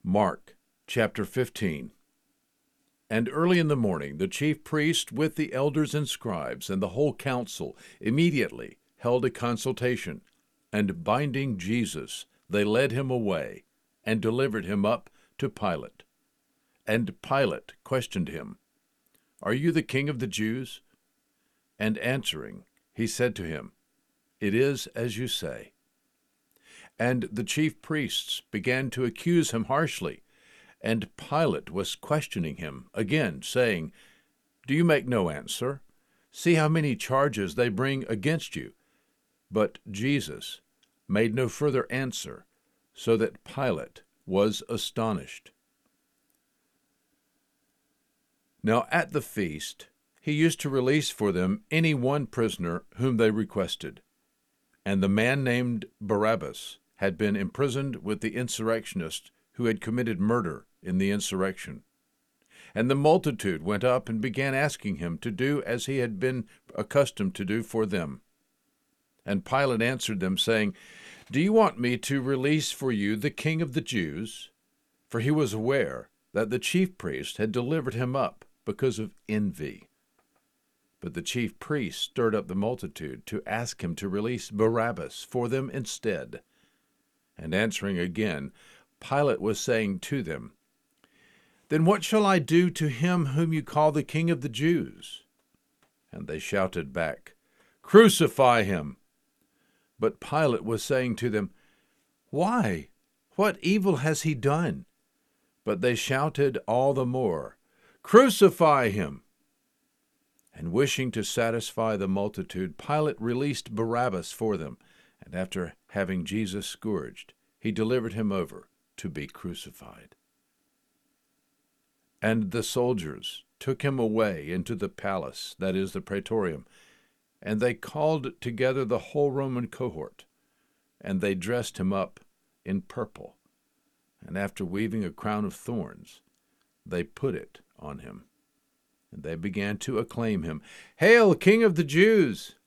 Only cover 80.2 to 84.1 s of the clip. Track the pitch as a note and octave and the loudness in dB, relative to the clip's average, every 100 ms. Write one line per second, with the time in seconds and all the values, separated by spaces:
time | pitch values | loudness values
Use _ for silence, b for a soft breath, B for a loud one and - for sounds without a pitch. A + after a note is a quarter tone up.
80.2 | _ _ _ _ _ _ _ _ F2+ F2 | _ _ _ _ _ _ _ _ -8 -8
81.2 | E2 B2 A2+ - - D3+ G2 - - - | -4 -2 -4 -6 -4 -2 -2 -6 -6 0
82.2 | A2+ G#2+ F2+ F#2 G#2 B2 F2 - D2+ B1 | 2 2 -2 -2 -2 -4 -8 -10 -10 -10
83.2 | - G#2 - A2 A#2+ - F2 E2 G2 | -8 -8 -4 -4 -4 -6 -6 -4 -4